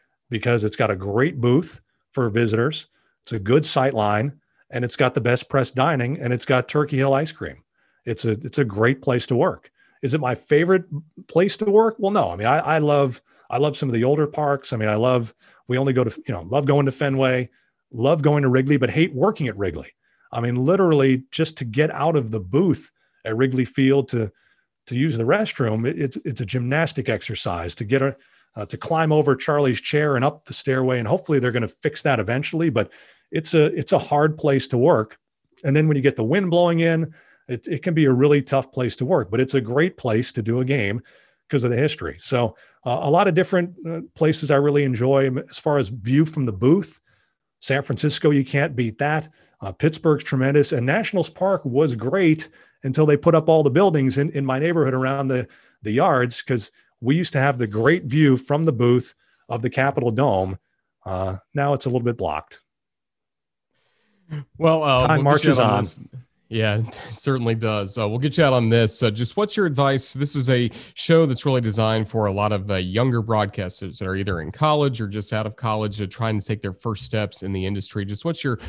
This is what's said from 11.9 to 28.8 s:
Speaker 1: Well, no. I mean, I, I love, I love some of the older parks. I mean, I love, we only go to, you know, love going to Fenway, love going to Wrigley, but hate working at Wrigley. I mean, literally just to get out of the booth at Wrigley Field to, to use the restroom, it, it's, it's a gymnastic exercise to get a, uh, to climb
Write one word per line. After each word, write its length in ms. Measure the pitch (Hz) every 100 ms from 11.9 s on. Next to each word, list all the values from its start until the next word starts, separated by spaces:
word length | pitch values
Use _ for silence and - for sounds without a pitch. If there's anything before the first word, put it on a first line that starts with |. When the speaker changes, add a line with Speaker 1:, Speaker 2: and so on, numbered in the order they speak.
| 220
Speaker 1:
Well, 120 | 196
no. 200 | 208 101
I 60 | 87
mean, 100 | 110
I, 120 | 151
I 200 | 147 156
love, 420 | 147 147 139 117 _ _ -
I 80 | 123
love 180 | 147 139
some 120 | 135
of 60 |
the 100 | 117
older 220 | 123 147 147
parks. 460 | 151 151 139 -
I 40 | 117
mean, 120 | 107
I 60 |
love, 400 | 107 123 127 113 - _ _ -
we 80 | 127
only 160 | 139
go 120 | 127
to, 180 | 117 - -
you 60 |
know, 100 | 95
love 240 | 82 131 143
going 200 | 143 135
to 60 |
Fenway, 580 | - 143 135 131 127 127 _ _ _ _
love 300 | 120 131 160
going 200 | 147 147
to 60 | 135
Wrigley, 300 | 127 135 147
but 120 | 123
hate 240 | 156 170
working 340 | 135 190 - 131
at 100 | 101
Wrigley. 340 | 95 80 - _ _ _ _
I 80 | -
mean, 160 | 120 123
literally 680 | 135 190 180 147 135 131 -
just 280 | - 160 -
to 60 |
get 260 | 120 110 156
out 260 | - 151 156
of 140 | 113
the 100 | 107
booth 500 | 90 135 185 135 - _ _ _
at 120 | - 110
Wrigley 280 | 135 131
Field 440 | 123 - 131 139 135
to, 220 | 120 107 - _ _ _ _ -
to 100 | 123
use 220 | 156 117
the 60 |
restroom, 600 | 117 196 214 - 117 110 117
it, 140 | 165
it's, 160 | 139 -
it's 160 | - 117
a 60 | 110
gymnastic 600 | 127 120 147 160 - 123
exercise 680 | 107 - 107 - 85 85
to 100 | -
get 160 | 107 135
a, 160 | 135 131 _ _ _ -
uh, 80 | 101
to 100 |
climb 360 | -